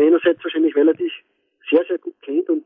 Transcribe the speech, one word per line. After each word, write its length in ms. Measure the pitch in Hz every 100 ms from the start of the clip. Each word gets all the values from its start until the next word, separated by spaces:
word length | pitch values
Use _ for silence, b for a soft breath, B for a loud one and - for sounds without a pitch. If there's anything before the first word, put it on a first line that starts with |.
einerseits 400 | 151 170 175 165
wahrscheinlich, 320 | 165 156 160 143
weil 120 | 156
er 80 | 156
dich 280 | - - _ _ _ _ -
sehr, 160 | 160 -
sehr 120 | -
gut 160 | 349 -
kennt 260 | - 147 -
und 160 | 165